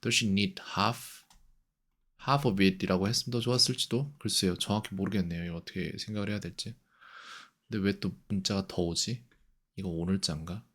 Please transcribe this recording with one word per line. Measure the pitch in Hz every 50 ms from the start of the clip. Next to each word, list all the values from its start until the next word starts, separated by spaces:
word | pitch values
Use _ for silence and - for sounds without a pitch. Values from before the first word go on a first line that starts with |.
"Does | - 120 113 -
she | 117 107
need | 95 98 101 95 95 - - - - -
half, | 101 107 120 - - - - - - _ - _ _ _ _ _ _ _ _ _ _ _ _ _ _ _ _ _ - -
half | 135 143 143 127
of | 98 98 98
it?" | 95 92 - -
이라고 | 92 95 92 95 101
했으면 | 117 - - -
더 | 123 120
좋았을지도? | 117 123 123 123 - - 131 - - - - 120 143 143 143 _
글쎄요. | - 110 - - - 92 90 87
정확히 | - - 101 107 104 - 101
모르겠네요. | 95 98 95 95 101 90 85 85 85 85
이거 | 87 85 85
어떻게 | - - - 92 85 80 - -
생각을 | - - 107 104 101 101
해야 | 104 101
될지. | 95 - - - - - 120 _ _ _ _ _ - - - - - - - - - - _ _ _ _
근데 | 113 107 95
왜 | 101 98 98
또 | - 98 - - _ _
문자가 | 104 98 95 - 104 98 95 -
더 | - - 87
오지? | 85 85 - - - 117 120 - _ _ _ _ _ _ _ _ _ _ -
이거 | 95 92
오늘자인가? | 82 82 85 90 95 95 - - 80 78 80 87 87 110 - _